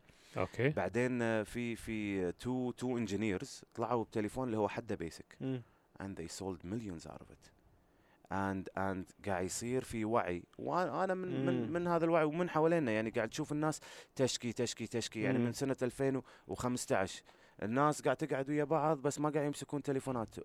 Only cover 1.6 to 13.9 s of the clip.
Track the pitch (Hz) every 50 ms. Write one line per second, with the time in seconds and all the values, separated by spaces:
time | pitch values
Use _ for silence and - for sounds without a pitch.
1.6 | 120 117 113 - - 113 110 107 104 101 98 95 90 87 87 - - 123 127 127
2.6 | 127 123 117 - 123 127 127 120 117 95 101 98 110 110 92 90 - - - -
3.6 | - - _ - 117 110 123 117 107 - - 113 104 104 - 131 131 123 110 110
4.6 | 104 98 - 120 120 110 104 82 85 80 - - - - - - 139 131 131 123
5.6 | 117 - _ _ _ _ _ - 92 98 95 - - - - - 98 95 92 80
6.6 | - 87 101 120 113 98 87 80 73 76 - - - - - - - - - _
7.6 | _ - - _ _ _ _ _ _ _ - _ - - 92 98 98 98 95 95
8.6 | 87 - - 92 95 98 95 92 87 - - - - 101 95 87 92 90 - -
9.6 | 113 120 127 131 127 - - 113 107 107 113 117 92 87 87 87 - - - -
10.6 | 120 131 147 175 185 147 120 165 185 185 185 185 185 180 - 131 135 135 - 127
11.6 | 117 107 160 175 175 175 170 165 160 165 170 165 156 151 151 170 180 165 - 156
12.6 | 156 165 175 170 147 117 107 107 110 113 - 120 110 113 - - 151 - 147 147
13.6 | 156 156 147 - - -